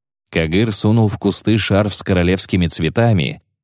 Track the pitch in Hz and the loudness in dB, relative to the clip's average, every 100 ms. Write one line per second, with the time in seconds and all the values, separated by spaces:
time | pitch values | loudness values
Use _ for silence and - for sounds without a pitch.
0 | _ _ _ 87 80 90 113 101 107 117 | _ _ _ -4 0 0 0 0 0 2
1 | 107 - 101 - - 110 - 101 104 - | 2 0 -4 -2 0 0 2 0 0 -4
2 | - 92 87 92 - 95 85 - 80 - | -2 0 2 0 0 0 0 -2 -2 0
3 | 117 101 62 - _ _ | 2 2 0 -6 _ _